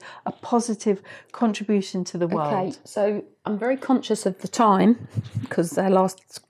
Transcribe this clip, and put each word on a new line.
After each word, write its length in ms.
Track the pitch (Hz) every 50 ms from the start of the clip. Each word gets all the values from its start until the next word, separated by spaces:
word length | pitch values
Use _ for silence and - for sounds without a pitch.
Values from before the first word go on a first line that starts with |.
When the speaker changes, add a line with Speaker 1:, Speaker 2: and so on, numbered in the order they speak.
| - - - - _
Speaker 1:
a 60 | -
positive 680 | - - - - 247 233 226 233 214 208 - 214 196 190 - - - - - _ -
contribution 680 | - 247 226 208 - 208 - 214 202 190 - - 185 180
to 120 | - -
the 100 | 175 175
world? 260 | 165 175 165 151 147 175
Speaker 2:
Okay, 260 | 190 185 - - - _
so 400 | - - 214 202 208 208 202 - - _ _ _
I'm 120 | - 214 196
very 180 | 220 247 269
conscious 480 | 262 - - 262 247 254 - 220 202 -
of 140 | 196 185 -
the 80 | -
time, 600 | 185 - - 240 214 196 190 185 208 240 - - - - - - - - - - -
'cause 280 | - - 170 170 -
our 120 | 190 190 190
last 300 | 190 190 185 185 - - _ _ - - _ _